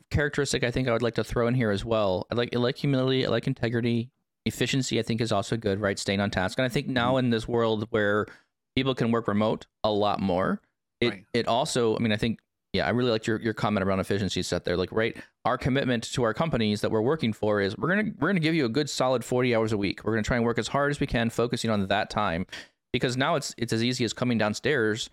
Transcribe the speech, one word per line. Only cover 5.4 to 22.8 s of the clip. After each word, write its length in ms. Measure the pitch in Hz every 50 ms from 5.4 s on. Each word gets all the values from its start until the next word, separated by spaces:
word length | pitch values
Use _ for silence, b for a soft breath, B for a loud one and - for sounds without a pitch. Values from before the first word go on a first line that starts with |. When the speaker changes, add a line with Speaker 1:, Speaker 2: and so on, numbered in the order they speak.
| 101 - - -
Speaker 1:
good, 220 | - 101 98 104
right? 180 | 104 98 101 -
Staying 220 | - - 98 98
on 100 | 101 98
task. 280 | - 98 92 95 - -
And 60 | 131
I 60 | 123
think 160 | 110 147 135 -
now 220 | 131 123 120 123 131
Speaker 2:
Mm-hmm. 100 | 131 127
Speaker 1:
in 40 | 120
this 180 | 117 110 107 -
world 380 | 120 117 117 113 110 104 110 110
where 360 | 113 107 104 104 104 107 101 - B B B B _ _ _ _ -
people 180 | 131 131 135 127
can 160 | - 131 113
work 160 | 117 117 113 107
remote 380 | 101 104 107 113 - - - _ _ _
a 80 | - 110
lot 300 | 107 101 104 104 92 -
more, 400 | 95 95 87 90 95 82 143 - _ _ _ _ _ _ _ -
it, 80 | 120 120
Speaker 2:
Right. 180 | - - - _
Speaker 1:
it 160 | - 117 110 -
also, 480 | 117 123 156 - - 131 120 110 110
I 20 | -
mean, 140 | 117 110
I 40 | 107
think, 240 | 104 - 117 104 - _ _ _ _ _ _ -
yeah, 120 | 92 73
I 40 | 78
really 200 | 110 123 127 123
liked 160 | 110 110 -
your, 140 | 113 113 101
your 140 | 107 113 107
comment 300 | - - 104 104 101 95
around 160 | 98 95 95
efficiency 420 | 87 - 98 98 101 92 - 92
set 220 | 90 - 90 87 -
there. 120 | - 87
Like, 160 | 87 92 -
right, 240 | - 110 113 117 - B B B B _ -
our 140 | 110 127 127
commitment 460 | - 127 127 139 135 127 123 113 - -
to 100 | - 135
our 120 | 120 110 107
companies 480 | - 165 165 135 117 110 104 104 101
that 80 | - 98
we're 100 | 110 110
working 320 | 107 131 160 160 127 113
for 280 | 104 - - 107 104 104
is 160 | 98 95 110
we're 120 | - 117 160
gonna, 240 | 190 208 214 - - -
we're 100 | 143 180
gonna 120 | 202 170
give 140 | 151 156 170
you 120 | 160 131
a 20 | 113
good 200 | 110 147 147 139
solid 340 | - - 131 127 131 123 123
forty 300 | - 127 123 127 123 117
hours 180 | 113 113 110
a 60 | 113 101
week. 260 | 101 - - - -
We're 80 | 110
gonna 100 | 113 113
try 140 | 104 - 131
and 80 | 120 113
work 140 | 117 113 117
as 100 | 107 -
hard 220 | - 139 143 143
as 100 | 143 -
we 60 | 139
can, 240 | - - 120 117 117
focusing 400 | - - 117 123 120 113 - 113
on 180 | 110 101 95 95
that 220 | 98 104 - -
time, 360 | - 110 104 92 82 87 92 - B B B B B B